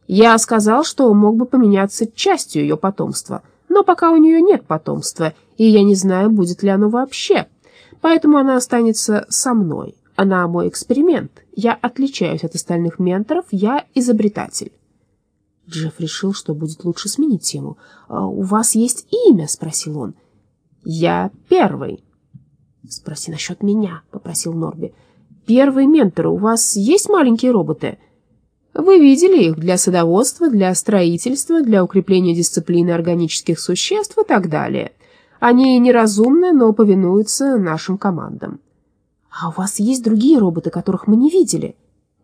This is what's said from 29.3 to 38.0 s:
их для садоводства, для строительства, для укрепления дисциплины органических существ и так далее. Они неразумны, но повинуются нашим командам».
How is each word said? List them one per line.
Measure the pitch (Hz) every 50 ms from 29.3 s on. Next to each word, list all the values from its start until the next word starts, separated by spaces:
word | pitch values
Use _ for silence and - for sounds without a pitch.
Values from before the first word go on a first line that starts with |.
| 381 320 185
их | 165 160
для | 156 156 175 180 180
садоводства, | - 196 180 180 170 165 170 196 254 269 - - 349 320
для | 240 202 190 185 185
строительства, | 175 - - 208 196 175 170 170 170 - 240 262 277 - - 330 330 294
для | 233 214 196 180
укрепления | 175 - 196 190 - 190 185 180 180 170
дисциплины | 170 170 - - - 160 - 175 170 170 175
органических | 170 170 165 170 175 175 170 156 - - - - 170 -
существ | - - 180 190 - - 381 427 403 - - -
и | 427
так | - - 214 180 170
далее. | 151 151 135 123 131 135 113 - _ _ _ _ _ _ _ _ _ -
Они | - 240 240 247 262 262 254 247
неразумны, | 240 254 240 233 233 220 202 202 220 247 277 339 359 370
но | 349 277 240 220 214
повинуются | 214 226 208 190 190 190 175 185 202 214 208 - - 277 277 262 233
нашим | 190 170 156 165 - - 185
командам». | 196